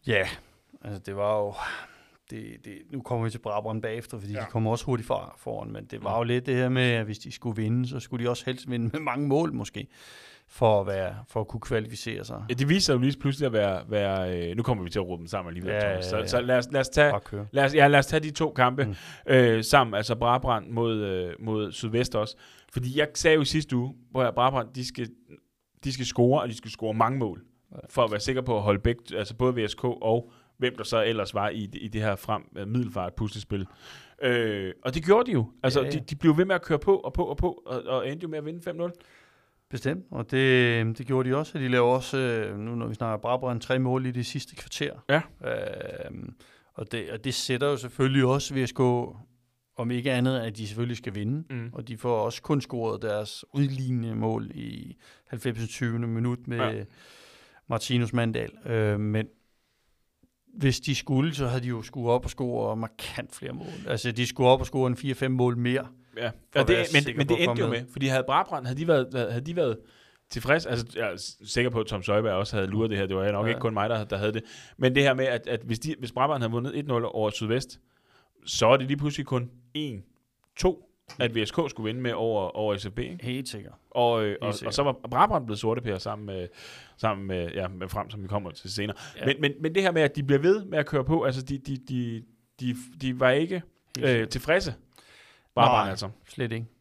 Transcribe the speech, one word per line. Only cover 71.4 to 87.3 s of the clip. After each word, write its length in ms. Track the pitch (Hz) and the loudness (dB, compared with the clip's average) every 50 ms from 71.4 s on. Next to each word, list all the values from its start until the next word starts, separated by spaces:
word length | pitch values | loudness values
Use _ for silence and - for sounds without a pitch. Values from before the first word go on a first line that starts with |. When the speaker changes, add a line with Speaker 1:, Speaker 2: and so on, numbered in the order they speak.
| 104 104 | -14 -4
Speaker 2:
sikker 180 | - 120 120 123 | 0 0 0 2
på, 100 | 120 117 | 2 0
at 60 | 107 | -2
Tom 160 | - 110 98 | -2 -4 -6
Søjberg 300 | 92 - 104 107 110 110 95 | -2 2 2 2 2 2 0
også 220 | 92 101 - - | 0 0 0 0
havde 140 | 104 95 95 | -2 -2 0
luret 200 | 101 107 113 113 | 0 0 0 2
det 80 | 107 101 | 2 0
her. 80 | 98 | 0
Det 100 | 92 95 | 0 0
var 160 | 95 95 104 | 0 0 0
nok 120 | 104 101 107 | 0 0 0
Speaker 1:
Ja. 40 | 117 | 0
Speaker 2:
ikke 120 | 123 123 | -2 0
kun 140 | - 117 110 | -2 -2 0
mig, 160 | 101 101 110 | 0 0 0
der, 140 | 117 110 107 | 0 -2 -2
der 120 | 104 104 | -2 -4
havde 160 | 98 104 107 | -2 0 0
det. 100 | 107 110 110 - - - - - - | -2 -2 -6 -8 -20 -20 -20 -20 -6
Men 180 | - 127 131 127 | 2 2 4 6
det 80 | 143 | 6
her 120 | 139 139 131 | 6 6 4
med, 100 | 131 131 | 4 2
at, 220 | 131 123 113 - | 0 0 -2 -4
at 140 | - 120 113 | -4 -6 -6
hvis 180 | 117 120 113 110 | -2 -4 -4 -4
de, 160 | 120 156 156 - | -2 -6 -6 -6
hvis 140 | 127 113 | -8 -8
Brabrand 300 | - 127 131 147 151 135 | -2 0 0 0 2 0
havde 80 | 120 113 | 0 -2
vundet 260 | 113 120 120 139 - 147 | -2 -2 -4 -4 -6 -6
et 80 | 143 | -4
nul 180 | 147 127 117 117 | -2 -2 0 0
over 260 | 113 - 110 107 104 | -2 -2 -2 -2 -2
Sydvest, 500 | 104 - 113 107 117 120 113 - - - _ _ _ _ _ _ _ _ _ _ _ _ _ | -2 -2 -2 0 0 0 -2 -6 -14 -20 _ _ _ _ _ _ _ _ _ _ _ _ _
så 200 | - - - 113 | -6 -2 2 6
er 100 | 113 131 | 6 6
det 100 | 135 131 | 6 4
lige 100 | 131 143 | 0 -2
pludselig 300 | 143 143 147 143 - 139 | -2 -2 -4 -4 -4 -4
kun 240 | - 135 123 123 120 - - _ _ _ | -2 -2 -2 -2 -4 -10 -20 _ _ _
en, 280 | 151 151 143 117 95 90 _ _ _ _ _ _ _ _ _ _ | -8 -8 -6 -8 -10 -14 _ _ _ _ _ _ _ _ _ _
to, 260 | - - 180 175 - - _ _ _ _ _ - - | 0 2 2 2 0 -10 _ _ _ _ _ -4 -2
at 160 | 127 117 113 | -2 0 0
V 120 | 113 107 | 0 -2
S 40 | 101 | 0
K 60 | - - 165 139 | 0 -2 -2 -2
skulle 160 | 127 - 110 | -4 -4 -6
vinde 160 | 107 113 127 | -4 -4 -2
med 120 | 127 120 | -4 -4
over, 300 | 113 85 113 113 110 104 95 90 - | -2 0 0 0 0 0 -2 -2 -2
over 200 | - 107 107 101 | -2 0 0 0
S 100 | 98 104 | -2 -4
F 40 | 101 | -8
B, 80 | 98 - | -6 -6
ikke? 200 | 123 - 180 175 - | -6 -6 -8 -10 -8
Speaker 1:
Helt 240 | 120 127 135 135 - | -6 -6 -6 -6 -8
sikkert. 260 | - 107 95 92 - _ _ _ | -10 -12 -14 -16 -20 _ _ _
Speaker 2:
Og, 320 | - 127 120 117 117 113 110 | 0 4 4 4 4 4 2
øh, 40 | 104 | 0
Speaker 1:
Helt 140 | 101 - | -2 -2
Speaker 2:
og, 60 | - 104 | -2 -4
og 60 | 101 | -4
Speaker 1:
sikkert. 200 | 101 - 113 107 | -4 -6 -4 0
Speaker 2:
så 80 | - | 2
var 100 | 143 143 127 - - 117 | 2 2 0 -2 -6 -4
Brabrand 360 | 123 123 - 220 214 160 127 | 4 4 4 4 4 -2 -2
blevet 120 | 120 107 104 | -2 -6 -2
sorte 220 | - 110 117 123 | -2 -2 -2 -2
pære 200 | 117 113 101 92 | -2 -4 -6 -4
sammen 260 | - 107 107 107 107 | -6 -8 -8 -8 -8
med, 220 | 101 98 92 90 87 - - - - - - - - _ | -8 -8 -8 -8 -8 -12 -18 -20 -20 -20 -20 -20 -20 _
sammen 300 | _ - 110 104 98 98 | _ -2 -2 -2 -2 -4
med, 220 | 95 | -4